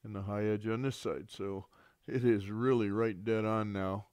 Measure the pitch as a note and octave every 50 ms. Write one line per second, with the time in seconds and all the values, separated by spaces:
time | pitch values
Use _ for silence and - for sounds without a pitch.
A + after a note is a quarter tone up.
0 | - A2 G#2 G2 G2 G2+ G#2 G#2 G#2 G#2+ G#2+ G2+ G#2 A2 A2 A#2 C3 C3+ C3 -
1 | - A2 D2+ C2+ - - - - F#2+ G2 G2 F#2+ G2 _ _ - - - _ _
2 | _ - - B2+ A#2+ B2 A2+ G2+ F#2+ G2 G#2+ A2 A#2+ C3 C3 A#2+ G#2+ G2+ G2 A2
3 | A2+ A2+ G#2 F2 G2+ A2+ A2+ A2 G#2+ G#2+ A2 A2 G#2+ G#2 G2+ G2 F#2+ F#2+ F#2+ G#2
4 | G#2 _